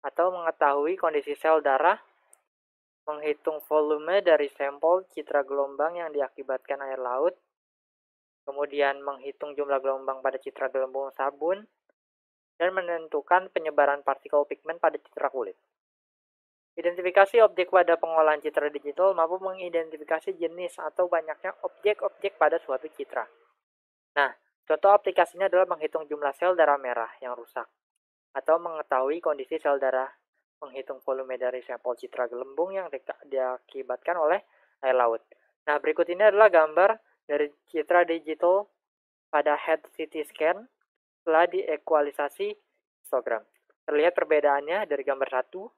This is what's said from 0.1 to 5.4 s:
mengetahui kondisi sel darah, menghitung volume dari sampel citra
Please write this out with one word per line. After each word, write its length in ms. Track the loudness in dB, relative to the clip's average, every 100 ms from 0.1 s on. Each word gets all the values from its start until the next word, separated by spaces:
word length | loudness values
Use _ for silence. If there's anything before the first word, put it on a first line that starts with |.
| 0 0 0
mengetahui 640 | -6 0 0 2 0 0
kondisi 400 | 0 -2 -4 -4
sel 240 | 2 2
darah, 320 | 4 2 2 2 _ _ _ _ _ _ _ _ _ _ -12
menghitung 560 | -8 -4 -4 -4 -8
volume 560 | 0 2 2 0 0 2
dari 320 | 4 4 2
sampel 560 | _ -6 -2 2 2 0
citra 400 | -14 -2 -2